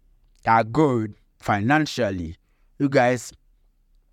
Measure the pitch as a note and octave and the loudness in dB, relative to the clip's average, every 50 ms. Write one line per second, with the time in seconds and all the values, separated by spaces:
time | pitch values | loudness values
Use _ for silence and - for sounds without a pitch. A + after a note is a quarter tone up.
0 | _ _ _ _ _ _ _ _ - A#2 A2+ A2+ A2 A2 A2+ D3+ D#3+ C#3+ B2+ A#2 | _ _ _ _ _ _ _ _ -2 2 2 2 2 2 2 2 2 2 2 0
1 | A2 G#2+ G2+ _ _ _ _ _ - - A2 G2+ G2+ B2 D3 D#3 D3+ - - - | -2 -4 -8 _ _ _ _ _ -4 -2 -2 0 0 2 2 2 0 -2 -4 -4
2 | A#2 G2+ G2 F2+ E2+ D#2+ E2 - _ _ _ _ _ _ _ - C#3+ C3+ C3+ C3+ | -4 -4 -4 -6 -8 -10 -12 -14 _ _ _ _ _ _ _ -4 -2 0 2 2
3 | B2 B2 B2+ A#2+ - - - _ _ _ _ _ _ _ _ _ _ _ _ _ | 2 2 2 -2 -6 -12 -20 _ _ _ _ _ _ _ _ _ _ _ _ _
4 | _ _ | _ _